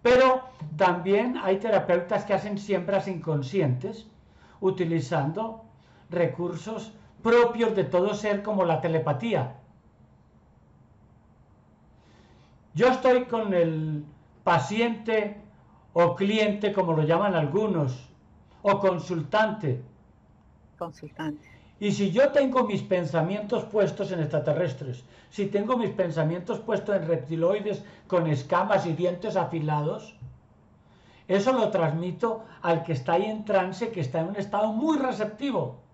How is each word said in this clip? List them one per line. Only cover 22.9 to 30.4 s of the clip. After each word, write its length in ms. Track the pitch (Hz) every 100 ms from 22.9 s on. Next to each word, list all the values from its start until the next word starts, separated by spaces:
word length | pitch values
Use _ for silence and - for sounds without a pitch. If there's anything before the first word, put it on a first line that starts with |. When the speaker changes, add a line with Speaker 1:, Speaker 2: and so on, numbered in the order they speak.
| 185 156 165 165 208 208 226 -
Speaker 1:
puestos 460 | 214 190 - 190
en 100 | 175
extraterrestres, 840 | 139 156 143 147 175 - 135 123 - - -
si 180 | - 196
tengo 300 | 202 220 247
mis 120 | 208
pensamientos 680 | - 175 156 151 175 - 214
puestos 360 | - 196 202 196
en 120 | 160
reptiloides 760 | 156 131 160 170 208 208 196 - - -
con 200 | 180 160
escamas 580 | 139 - 180 202 202 170
y 80 |
dientes 420 | 151 175 175 - 190
afilados, 800 | - 165 151 151 147 - - - - -